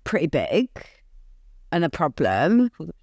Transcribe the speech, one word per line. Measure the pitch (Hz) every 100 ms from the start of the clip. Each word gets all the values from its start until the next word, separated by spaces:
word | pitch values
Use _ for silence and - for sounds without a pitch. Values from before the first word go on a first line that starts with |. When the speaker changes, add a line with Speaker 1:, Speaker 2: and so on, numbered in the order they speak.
Speaker 1:
pretty | - 196 156
big | 131 85 180 254 - - _ _ - - - - - -
and | 175
a | 170
problem. | - 156 - 110 95 156 233 247
Speaker 2:
Call | - 165
the | -